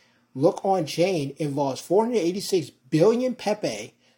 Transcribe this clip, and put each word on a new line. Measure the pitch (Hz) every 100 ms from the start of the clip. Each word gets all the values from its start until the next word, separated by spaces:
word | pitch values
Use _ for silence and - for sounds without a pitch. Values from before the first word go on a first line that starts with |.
| _ _ _ -
look | 156 -
on | 202 190 147
chain, | - 175 180 139 -
involves | 151 139 139 127
four | - 180
hundred | 226 240
eighty-six | 170 190 185 190 143 - _
billion | 156 185 233 254
Pepe | 247 - 208 160 107 113 - _